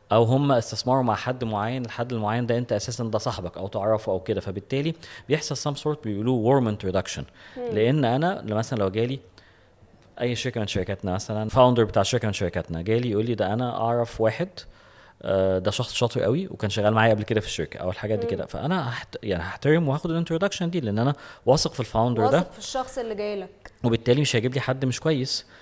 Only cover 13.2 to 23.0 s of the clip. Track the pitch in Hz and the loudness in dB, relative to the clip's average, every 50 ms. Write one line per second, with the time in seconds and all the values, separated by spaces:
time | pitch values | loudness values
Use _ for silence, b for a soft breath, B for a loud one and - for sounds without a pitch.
13.2 | 110 120 117 104 104 92 104 117 123 120 117 - 113 117 117 120 117 110 - - | 0 0 0 0 0 0 0 -2 -2 -2 -2 -2 -2 0 0 0 -2 -2 -2 0
14.2 | 113 110 - - 175 190 - - - - B B B B B B B B B B | 2 2 2 0 -4 -6 -8 -12 -18 -20 B B B B B B B B B B
15.2 | - - 95 95 95 95 95 92 92 101 101 - 123 - - - 123 117 - 120 | -4 0 2 2 4 4 2 2 0 0 0 -2 -2 -4 -2 -2 -2 0 0 0
16.2 | - 101 127 170 196 185 - - - 104 95 110 101 107 110 113 110 117 107 104 | 0 0 0 0 -2 -6 -6 -4 -4 -2 0 2 4 4 6 6 6 6 4 4
17.2 | 104 - 113 107 101 - - - 80 - - - - 92 92 - - 104 110 101 | 2 0 0 0 0 -2 -4 -6 -6 -6 -6 -6 -6 -6 -4 -4 -4 -2 -2 -2
18.2 | - - 98 - - - - - - 147 185 190 135 120 120 - - - - - | -2 -2 -4 -4 -6 -6 -8 -6 -4 -2 -2 -2 -2 -4 -6 -8 -10 -12 -12 -8
19.2 | - 107 92 85 82 92 - - - 139 156 170 170 143 131 151 - 170 165 165 | -4 -2 -2 -2 -2 -6 -6 -2 2 4 4 4 4 2 0 0 -2 -2 -2 -2
20.2 | 170 - 165 160 190 202 - - 180 170 175 175 131 107 101 107 120 139 143 B | -2 -2 -2 0 0 -2 -2 -2 -2 -2 -2 -2 -2 0 0 2 2 2 2 B
21.2 | B B B B B 117 131 151 - 151 - - 117 - - 110 113 123 120 113 | B B B B B 4 4 4 4 0 -2 -4 -6 -2 0 2 2 2 2 2
22.2 | 107 - 131 165 180 - - - - - - 262 254 254 - 269 | 4 4 4 4 2 0 -6 -14 -10 -6 -6 -6 -4 -4 -6 -6